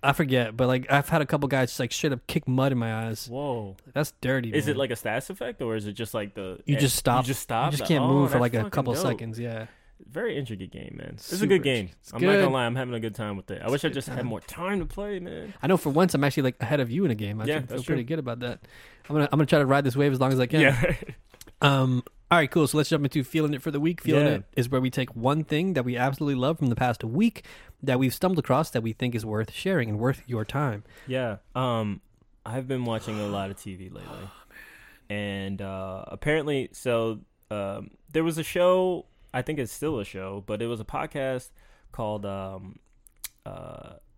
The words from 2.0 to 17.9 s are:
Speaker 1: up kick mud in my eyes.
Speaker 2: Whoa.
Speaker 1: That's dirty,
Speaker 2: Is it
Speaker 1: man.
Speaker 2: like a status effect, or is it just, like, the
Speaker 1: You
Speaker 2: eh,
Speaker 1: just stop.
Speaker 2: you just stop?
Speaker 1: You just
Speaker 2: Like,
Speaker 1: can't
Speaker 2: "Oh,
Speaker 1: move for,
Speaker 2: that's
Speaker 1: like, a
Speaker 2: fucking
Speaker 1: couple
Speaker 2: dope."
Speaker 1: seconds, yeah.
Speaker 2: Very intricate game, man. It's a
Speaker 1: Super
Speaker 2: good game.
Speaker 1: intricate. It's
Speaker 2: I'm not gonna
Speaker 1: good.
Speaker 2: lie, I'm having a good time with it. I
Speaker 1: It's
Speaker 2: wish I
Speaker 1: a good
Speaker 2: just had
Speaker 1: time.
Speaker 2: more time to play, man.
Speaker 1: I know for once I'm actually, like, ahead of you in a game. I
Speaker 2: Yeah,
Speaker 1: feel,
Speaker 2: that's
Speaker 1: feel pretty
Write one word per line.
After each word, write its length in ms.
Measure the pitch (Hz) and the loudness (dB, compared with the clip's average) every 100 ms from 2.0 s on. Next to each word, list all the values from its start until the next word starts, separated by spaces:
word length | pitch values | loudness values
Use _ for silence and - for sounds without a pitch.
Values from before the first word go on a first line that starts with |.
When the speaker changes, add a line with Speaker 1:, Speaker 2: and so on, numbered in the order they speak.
| 156 | -2
Speaker 1:
up 120 | 127 - | -2 -2
kick 200 | - - | -4 0
mud 240 | 127 135 | 2 2
in 60 | 127 | 2
my 300 | 113 110 113 | -2 -2 -4
eyes. 200 | 107 - | -6 -8
Speaker 2:
Whoa. 480 | 123 143 120 104 98 - | -8 -6 -6 -8 -14 -8
Speaker 1:
That's 200 | 147 147 - | -4 -4 -4
dirty, 320 | - 135 117 | 0 0 2
Speaker 2:
Is 140 | 143 143 | 0 0
it 40 | |
Speaker 1:
man. 40 | 135 | 0
Speaker 2:
like 120 | 135 | 0
a 40 | 117 | -2
status 360 | 113 110 - | -2 -4 -4
effect, 320 | 190 - - | -8 -8 -6
or 120 | 123 110 | -4 -4
is 120 | 104 | -4
it 60 | |
just, 200 | 101 113 | -6 -6
like, 220 | 113 104 104 | -4 -6 -8
the 240 | 95 92 - | -10 -8 0
Speaker 1:
You 100 | 143 | 2
Speaker 2:
eh, 40 | |
Speaker 1:
just 160 | 139 - | 4 2
stop. 280 | - 123 | 2 2
Speaker 2:
you 40 | 123 | 2
just 140 | 135 | -4
stop? 260 | - 117 143 | -2 0 0
Speaker 1:
You 100 | 147 | 0
just 40 | |
Speaker 2:
Like, 60 | - | 2
Speaker 1:
can't 160 | 156 | 2
Speaker 2:
"Oh, 40 | 131 | 6
Speaker 1:
move 200 | 139 139 | 4 4
for, 40 | |
Speaker 2:
that's 80 | 135 | 4
Speaker 1:
like, 120 | 120 | 2
a 40 | 117 | 2
Speaker 2:
fucking 120 | 104 | 0
Speaker 1:
couple 220 | 143 131 | -2 0
Speaker 2:
dope." 80 | 127 | 0
Speaker 1:
seconds, 380 | 156 117 113 113 | 0 -2 -6 -8
yeah. 260 | 120 113 110 - _ - - | -6 -8 -10 -16 _ -20 -14
Speaker 2:
Very 260 | 139 233 139 | -6 -4 -4
intricate 320 | 131 107 92 | -6 -8 -10
game, 240 | - - - | -12 -14 -12
man. 140 | - | -12
It's 180 | - - | -14 -8
a 60 | 180 | 0
Speaker 1:
Super 100 | 214 | 4
Speaker 2:
good 160 | 190 | 4
game. 100 | 139 123 92 | 4 0 -2
Speaker 1:
intricate. 120 | - | -10
It's 120 | - | -12
Speaker 2:
I'm 80 | 117 | 0
not 60 | 147 | 4
gonna 100 | 151 143 | 6 6
Speaker 1:
good. 60 | |
Speaker 2:
lie, 140 | 131 120 | 4 0
I'm 80 | 120 | 0
having 180 | 127 | -2
a 60 | 120 | -4
good 160 | 113 104 | -4 -4
time 200 | 104 98 | -6 -6
with 140 | - | -8
it. 120 | 95 | -8
I 20 | |
Speaker 1:
It's 80 | 92 | -2
Speaker 2:
wish 120 | 139 | 0
I 40 | 160 | 0
Speaker 1:
a 20 | |
good 40 | 135 | -4
Speaker 2:
just 120 | 131 | -6
had 80 | 127 | -6
Speaker 1:
time. 100 | 120 | -6
Speaker 2:
more 140 | 107 | -6
time 360 | - - 180 202 | -10 -8 -4 -4
to 60 | 156 | -4
play, 320 | - 208 196 | -8 -8 -8
man. 360 | 180 - 160 190 | -10 -12 -12 -6
Speaker 1:
I 20 | 151 | 2
know 120 | 185 | 2
for 120 | 151 | 2
once 240 | 143 180 | 2 4
I'm 100 | - | 4
actually, 200 | 143 135 | 2 2
like, 140 | 131 - | 0 0
ahead 200 | 110 143 | -2 0
of 100 | 123 | 0
you 120 | 131 190 | 0 0
in 40 | |
a 60 | 107 | 0
game. 260 | 104 107 | -2 -4
I 40 | 110 | -2
Speaker 2:
Yeah, 80 | |
Speaker 1:
feel, 80 | 151 | -2
Speaker 2:
that's 100 | 127 131 | -4 -8
Speaker 1:
feel 20 | |
pretty 180 | 127 | -2